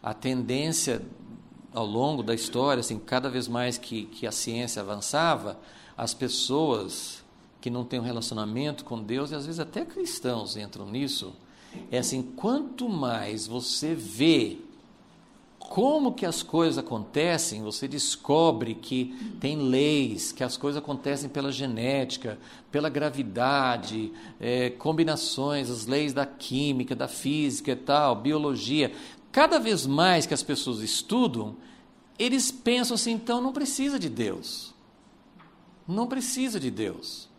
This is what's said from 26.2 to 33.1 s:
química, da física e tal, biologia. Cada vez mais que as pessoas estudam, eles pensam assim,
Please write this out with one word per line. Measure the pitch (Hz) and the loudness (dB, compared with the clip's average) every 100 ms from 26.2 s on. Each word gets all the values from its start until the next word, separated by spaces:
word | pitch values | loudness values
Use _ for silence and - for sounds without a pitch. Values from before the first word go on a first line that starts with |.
| 135 | -2
química, | - - 127 147 127 120 123 | -4 -4 0 2 2 0 -2
da | 127 | -4
física | - 131 151 143 120 - | -2 0 2 2 0 -2
e | 123 | -2
tal, | - 143 147 107 | 4 6 6 4
biologia. | 127 151 147 123 110 151 127 - - - - | 2 2 0 -2 0 2 2 -2 -16 -20 -2
Cada | - 311 320 | 4 6 6
vez | 226 185 131 | 4 2 2
mais | 143 180 170 - | 4 6 6 4
que | |
as | 147 | -2
pessoas | - 135 - 110 | 0 -2 -2 -2
estudam, | 110 - - 233 240 120 107 - - - - - - - | -2 -2 0 2 4 2 -6 -10 -18 -20 -20 -20 -20 -2
eles | 240 262 - | 2 2 0
pensam | - - 247 247 233 | 0 2 2 2 0
assim, | 233 | 0